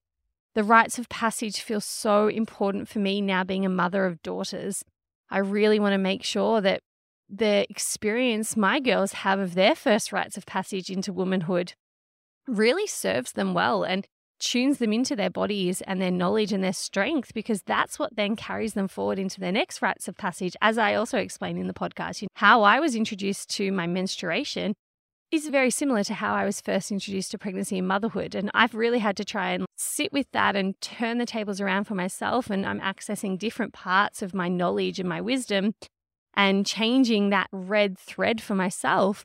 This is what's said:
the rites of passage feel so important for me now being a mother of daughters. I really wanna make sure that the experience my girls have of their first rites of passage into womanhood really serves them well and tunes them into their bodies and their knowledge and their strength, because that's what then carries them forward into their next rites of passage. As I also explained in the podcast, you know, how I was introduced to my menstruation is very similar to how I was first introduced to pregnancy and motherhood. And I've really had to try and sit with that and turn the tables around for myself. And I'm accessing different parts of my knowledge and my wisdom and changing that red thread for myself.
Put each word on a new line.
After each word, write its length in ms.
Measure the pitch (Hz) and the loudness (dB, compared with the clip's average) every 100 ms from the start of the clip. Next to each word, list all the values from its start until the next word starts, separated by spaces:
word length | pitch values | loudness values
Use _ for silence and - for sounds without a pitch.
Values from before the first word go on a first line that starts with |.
| _ _ _ _ _ | _ _ _ _ _
the 120 | 226 208 | 0 6
rites 340 | 226 208 - | 6 6 0
of 80 | 233 | -8
passage 540 | - 226 - 220 - | -2 -2 -2 -4 -6
feel 180 | - 208 | -4 -4
so 480 | - - 220 208 214 | -4 -2 4 6 4
important 600 | - 226 - 202 196 208 | 2 -4 -2 -2 -2 -4
for 100 | 220 | -2
me 220 | 196 202 | 0 2
now 240 | 196 185 185 | 2 0 0
being 180 | 190 196 | 0 0
a 40 | |
mother 360 | 185 175 190 190 | 2 0 2 0
of 160 | 165 | -2
daughters. 600 | 185 180 196 196 196 190 - _ _ _ _ | -6 -6 -6 -6 -6 -6 -10 _ _ _ _
I 80 | 190 | -2
really 420 | 196 202 214 214 | 0 4 4 6
wanna 180 | 202 196 | 4 2
make 240 | 190 196 | 2 -2
sure 360 | - 202 202 220 | -2 0 2 4
that 220 | 190 185 - _ _ _ _ | 2 0 -4 _ _ _ _
the 360 | 196 214 202 - | -2 2 2 0
experience 880 | - - - 214 226 254 214 220 226 | -4 -6 -2 -2 0 0 0 -2 0
my 240 | 196 277 | 2 2
girls 320 | 247 185 196 | 2 2 0
have 260 | - 196 190 | 0 0 0
of 160 | 190 175 | 0 4
their 200 | 202 320 | 4 4
first 360 | - 214 - | 2 2 0
rites 240 | 190 - 202 | -4 -6 -8
of 100 | - | -8
passage 440 | 190 - 190 180 | -6 -6 -8 -6
into 240 | 190 196 | -6 -4
womanhood 600 | 180 185 185 160 175 180 - _ _ _ _ _ _ - | -2 0 0 0 -2 -2 -10 _ _ _ _ _ _ -4
really 400 | 208 220 339 427 | 2 4 2 -2
serves 440 | - 190 214 247 | -2 -2 -2 -2
them 200 | - 196 | -4 -2
well 300 | 175 208 208 | 0 2 0
and 220 | - 190 - _ _ _ | 0 -2 -6 _ _ _
tunes 400 | - 247 262 285 | -2 2 2 2
them 120 | 226 | 2
into 240 | 220 262 233 | 2 0 0
their 140 | 185 | -2
bodies 520 | 190 190 202 180 185 | 0 -2 0 -2 -2
and 200 | - 190 | -4 -2
their 100 | 185 | 0
knowledge 400 | 180 180 214 208 | 0 2 2 0
and 120 | 202 | 0
their 100 | 185 | 0
strength, 580 | 202 - 196 214 320 - | -2 -4 -2 0 -2 -4
because 280 | 226 - 208 | -6 -4 -4
that's 380 | - 208 - - | 0 0 0 -2
what 160 | 302 220 | -4 -2
then 200 | 202 220 | -2 -2
carries 380 | - 196 220 | -6 -4 -4
them 140 | 202 190 | -2 -4
forward 320 | - 202 196 | -2 -2 -2
into 200 | 190 - | -4 -4
their 120 | 180 | -2
next 300 | 208 359 - | -2 -2 -2
rites 260 | 208 - - | -4 -4 -8
of 100 | - | -8
passage. 380 | 190 - 185 - | -6 -4 -6 0
As 160 | 214 226 | 2 2
I 160 | 208 208 | 2 2
also 240 | 220 233 | 0 -2
explained 400 | 185 - 185 175 | -4 -6 -6 -4
in 80 | 185 | -6
the 60 | |
podcast, 480 | - 180 - 170 170 | -6 -8 -6 -10 -8
you 40 | 196 | -12
know, 40 | - | 2
how 280 | 208 240 | 6 8
I 160 | 202 240 | 8 6
was 160 | 254 226 | 4 0
introduced 540 | 220 190 196 196 - | -2 -2 -4 -4 -6
to 200 | - 196 | -4 -2
my 140 | 196 170 | 0 0
menstruation 880 | 185 190 - 180 185 285 - 180 - _ _ _ _ _ | -2 -2 -4 -2 -2 -2 -4 -4 -4 _ _ _ _ _
is 160 | 320 302 | -2 0
very 220 | 269 254 | 2 2
similar 340 | - 285 220 | 2 2 2
to 120 | 202 196 | 0 -2
how 180 | 208 | -2
I 100 | 202 | 0
was 160 | 196 - | 0 -2
first 320 | - 190 - | -2 -2 -2
introduced 400 | 196 - 190 - | -6 -4 -6 -6
to 60 | 208 | -8
pregnancy 400 | 214 190 190 190 | -8 -6 -4 -2
and 100 | 185 | 0
motherhood. 460 | 196 220 196 - 208 | 0 -2 -4 -6 -4
And 140 | 202 | 0
I've 200 | 208 226 220 | 2 2 2
really 240 | 233 240 | 0 2
had 160 | 208 190 | 0 -2
to 60 | |
try 280 | 202 208 180 | -4 -4 -2
and 140 | 180 190 - | -2 -4 -6
sit 340 | - - 302 | -6 -4 -2
with 140 | 285 - | -2 -2
that 220 | 220 196 196 | 2 2 2
and 240 | 190 - | 0 -4
turn 380 | - - 233 240 | -10 -4 -2 -2
the 60 | 240 | -2
tables 360 | 233 208 190 | -4 -4 -2
around 240 | 196 190 208 | 0 0 -2
for 100 | 196 | -4
myself. 540 | 180 - 208 247 226 | -4 -4 -2 0 0
And 160 | 196 202 | -2 -2
I'm 160 | 202 | -4
accessing 560 | 190 190 - 202 202 185 | -4 -6 -8 -6 -4 -4
different 340 | 214 - 208 | -4 -4 -6
parts 480 | - - 190 208 - | -6 0 2 2 -2
of 120 | 196 | -6
my 160 | 190 175 | -2 0
knowledge 500 | 180 175 202 185 180 | 0 0 0 -2 -2
and 80 | 180 | -4
my 140 | 165 | -4
wisdom 520 | 196 262 240 196 214 - - _ _ _ _ | -2 -2 0 0 0 -2 -10 _ _ _ _
and 320 | - 196 196 202 | 2 4 4 0
changing 640 | 196 226 262 240 214 202 | 0 2 4 4 4 4
that 180 | 202 - | 2 0
red 460 | 190 180 214 202 190 | -6 -2 2 2 -2
thread 440 | - - 190 226 | -10 -2 0 0
for 140 | - 196 | 0 0
myself. 680 | 185 - - 185 190 208 | 0 0 0 4 2 0